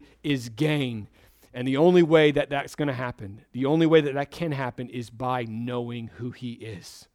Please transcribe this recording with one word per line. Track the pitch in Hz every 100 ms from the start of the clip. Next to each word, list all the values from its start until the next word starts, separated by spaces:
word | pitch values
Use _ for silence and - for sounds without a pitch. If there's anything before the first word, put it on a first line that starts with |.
| _ _
is | 156 139 117
gain. | 110 151 147 131 113 101 _ _ _ _ 123
And | 127
the | 135
only | 170 180
way | 165 160 151
that | 143 135
that's | 139 139 -
gonna | 147
happen, | 123 127 120 98 101 _
the | 120 135
only | 160 165
way | 160
that | 147
that | 135 143
can | - 170
happen | 139 127 117 123
is | 123 110
by | 113 127 127 113
knowing | 110 120 123 120 120 113 -
who | 123
he | 113 120
is, | 117 107 95 - - -